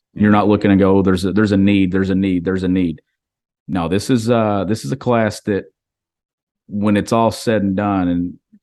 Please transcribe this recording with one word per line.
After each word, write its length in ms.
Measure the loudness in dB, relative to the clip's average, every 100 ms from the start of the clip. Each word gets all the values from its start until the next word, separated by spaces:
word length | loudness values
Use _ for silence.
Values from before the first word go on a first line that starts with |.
| _
You're 180 | 0 4
not 180 | 4 4
looking 200 | 2 4
and 100 | 4
go, 180 | 4 4
"Oh, 40 |
there's 220 | 2 0
a, 80 | 0
there's 220 | 0 2
a 40 | 2
need, 360 | 2 2 0
there's 160 | 0 0
a 60 | 0
need, 280 | 0 -2
there's 200 | -2 -4
a 40 | -2
need." 340 | 0 -2 -4 _ _ _ _ _ _ -8
No, 180 | -6 -2
this 220 | -4 -2
is, 200 | -2 0
uh, 360 | 0 0 -2 -2
this 180 | -6
is 80 | -6
a 60 | -6
class 420 | -2 0 0 -4
that 240 | -4 -4 -6 _ _ _ _ _ _ _ _ _ _
when 300 | -4 0 0
it's 160 | 0
all 180 | 0 0
said 300 | -2 -4 -2
and 160 | -2 -2
done, 320 | -2 -2 -2
and 240 | -2 -6 -10 _ _